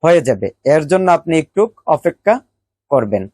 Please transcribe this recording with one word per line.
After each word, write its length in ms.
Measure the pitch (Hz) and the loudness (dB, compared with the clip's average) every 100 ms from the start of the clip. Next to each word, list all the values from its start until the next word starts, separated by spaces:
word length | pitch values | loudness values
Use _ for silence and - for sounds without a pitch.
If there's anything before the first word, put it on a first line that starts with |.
হয়ে 180 | 160 175 | 4 2
যাবে। 300 | 131 104 98 _ | 0 -4 -4 _
এর 180 | 131 151 147 | 0 0 2
জন্য 200 | 185 185 | 0 2
আপনি 280 | 170 - 160 | 0 0 -2
একটু 240 | 143 - 220 _ - | -2 -4 -4 _ -4
অপেক্ষা 540 | 156 170 - 196 240 _ _ _ _ _ | -2 -2 -4 -2 -2 _ _ _ _ _
করবেন। 340 | 139 110 101 95 | -2 0 -4 -6